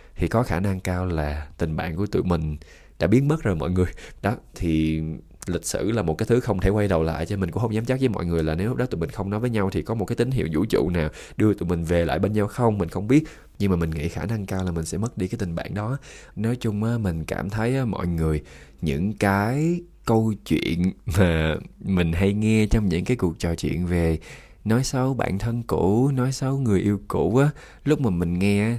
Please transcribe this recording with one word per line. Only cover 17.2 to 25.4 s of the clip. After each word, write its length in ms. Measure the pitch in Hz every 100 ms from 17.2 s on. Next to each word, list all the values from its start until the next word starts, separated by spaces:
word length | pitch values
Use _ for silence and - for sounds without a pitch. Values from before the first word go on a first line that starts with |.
cảm 260 | 76 - 98
thấy 280 | 104 117 135
á, 80 | 120
mọi 220 | - 87
người, 340 | 85 80 76 - - - -
những 320 | 80 69 98
cái 680 | - 101 98 107 139 160 175 - - -
câu 280 | 113 113 107 -
chuyện 460 | - - 85 92 - -
mà 500 | 85 90 82 78 78 - -
mình 340 | - 92 85
hay 200 | 87 98
nghe 320 | 104 107 110 107
trong 240 | 117 101
những 160 | 85 92
cái 120 | 127
cuộc 220 | 90 80
trò 160 | 85 82
chuyện 300 | - 82 87
về 340 | 87 82 80 - - - - 104
nói 180 | 117
xấu 300 | 131 131 131
bạn 240 | 127 -
thân 260 | 95